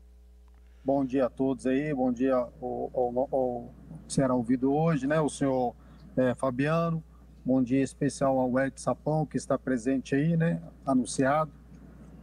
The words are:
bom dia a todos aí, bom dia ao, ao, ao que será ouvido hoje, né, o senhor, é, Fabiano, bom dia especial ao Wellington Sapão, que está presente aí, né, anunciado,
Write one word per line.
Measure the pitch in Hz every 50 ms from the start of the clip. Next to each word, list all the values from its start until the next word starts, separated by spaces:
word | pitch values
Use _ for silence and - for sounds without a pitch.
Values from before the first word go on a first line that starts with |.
| - - - - - - - - - - - - - - - - -
bom | 135 139 143 135
dia | 123 123 139 127
a | 117
todos | - - 131 135 135 117 117
aí, | 131 131 139 151 156 147
bom | 127 127 127
dia | 120 117 131 131 131
ao, | 123 120 117 - - 127 123 120 123 131 - -
ao, | 131 123 120 120 127 139 -
ao | 147 135 127 127 123 120 120 117 - - - - - - -
que | - -
será | 147 135 127 127
ouvido | 127 113 117 131 123 127 135 139
hoje, | 156 165 165 160 135 131
né, | 143 156 160
o | 151 135
senhor, | - - 143 135 131 127 127 120 - - - - - - - - -
é, | 131 127 123 120
Fabiano, | - - 135 123 123 143 151 160 165 170 170 165 160 - - - - - - - - -
bom | 127 131 131
dia | 127 117 131 135 131
especial | 127 - - 151 131 - - 139 135 131 131
ao | 127 127
Wellington | 120 131 135 135 -
Sapão, | - - 131 120 - - 147 156 156 151
que | - -
está | 123 - - 135 -
presente | - 131 131 117 107 131 135 127 - - 139
aí, | 139 147 165 170
né, | 165 165 170 170 165 - - - - -
anunciado, | 135 135 127 120 - - - 135 131 147 156 156 147 - - - - - - - - - - - - - -